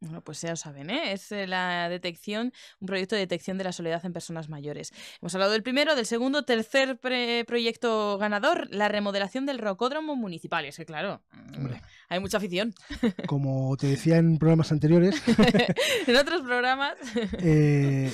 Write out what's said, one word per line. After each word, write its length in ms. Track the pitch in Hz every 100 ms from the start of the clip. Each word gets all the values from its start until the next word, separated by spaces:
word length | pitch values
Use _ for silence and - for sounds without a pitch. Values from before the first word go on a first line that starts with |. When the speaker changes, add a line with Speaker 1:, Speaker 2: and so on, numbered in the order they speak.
Speaker 1:
Bueno, 200 | 165 165
pues 200 | - 147
ya 80 | 165
lo 60 | 165
saben, 340 | 160 139 147
¿eh? 220 | 262 285
Es, 180 | 196 -
eh, 140 | 208 190
la 420 | 185 180 175 170
detección, 640 | 180 180 170 - 208 247 - - -
un 60 | 185
proyecto 280 | 190 190
de 80 | 214
detección 340 | 185 175 - 190
de 80 |
la 80 | 185
soledad 320 | 180 165 165
en 80 | 180
personas 380 | 170 - 165 151
mayores. 420 | 151 143 147 156 - - -
Hemos 120 | 175
hablado 180 | 185 196
del 100 | 220
primero, 340 | 233 262 294 285
del 80 |
segundo, 380 | 226 233 254 294
tercer 540 | 285 226 220 269 269 247
pre-, 460 | 254 254 240 233 233
proyecto 720 | 240 226 226 240 220 208 202
ganador, 500 | 214 208 269 339 294
la 180 | 196 208
remodelación 580 | 208 202 196 196 262 277
del 120 | 262
rocódromo 580 | 214 185 247 302 311 277
municipal. 500 | 208 165 175 170 143
Es 100 | 151
que, 80 |
claro, 380 | 160 151 190 160 _
mm, 220 | - - 143
Speaker 2:
Hombre. 240 | 135 123 - - -
Speaker 1:
hay 100 | 175
mucha 160 | 190 180
afición. 380 | 196 175 226 - -
<laughs> 360 | - 233 - -
Speaker 2:
Como 480 | 143 135 135 131 139
te 80 | 139
decía 320 | 135 160 165
en 180 | 165 156
programas 360 | 160 165 151
anteriores, 420 | 151 151 170 180 285 -
Speaker 1:
<laughs> 800 | 220 - 277 - - 605 494 285
En 80 | 240
otros 260 | 294 330
programas. 520 | 254 247 247 262 285 - 262
<laughs> 240 | 220 208 185
Speaker 2:
eh, 720 | 175 151 147 143 139 135 165